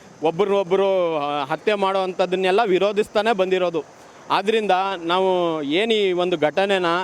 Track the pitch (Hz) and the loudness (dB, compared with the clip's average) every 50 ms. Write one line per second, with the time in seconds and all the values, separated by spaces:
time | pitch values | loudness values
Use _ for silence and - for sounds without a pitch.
0 | - - - - 147 165 165 165 208 196 196 196 190 165 185 190 196 190 190 185 | -20 -20 -8 -4 -2 -2 0 0 0 0 0 0 0 0 0 2 2 2 2 0
1 | 175 165 160 147 143 147 147 147 135 135 160 156 - 220 208 202 196 190 196 196 | 0 0 -2 -2 -2 -4 -4 -4 -4 -4 -4 -4 -2 -2 0 0 0 0 0 0
2 | 190 185 180 - 185 180 185 190 185 185 190 220 240 196 185 170 196 208 214 208 | -2 -2 -2 -2 -2 0 0 0 0 2 2 2 2 2 2 2 2 0 0 -2
3 | 208 - - 214 202 226 233 190 190 185 185 185 180 175 170 156 - - - - | -2 -2 0 0 0 0 0 0 0 0 0 0 0 -2 -2 -4 -6 -8 -14 -20
4 | - - - - - - 143 175 196 208 220 226 214 196 185 180 190 196 190 175 | -20 -20 -20 -14 -6 -4 -2 -2 0 0 0 0 2 2 2 2 0 -2 -4 -6
5 | 165 165 180 190 190 185 185 180 175 165 160 156 147 139 151 185 226 233 220 214 | -4 -2 0 2 2 2 2 0 0 0 -2 -2 -4 -2 0 0 0 2 0 0
6 | 202 190 175 175 180 185 175 151 147 151 151 196 196 202 196 185 180 165 170 180 | 0 0 0 0 0 -2 0 0 0 0 0 0 0 0 0 0 0 0 0 -2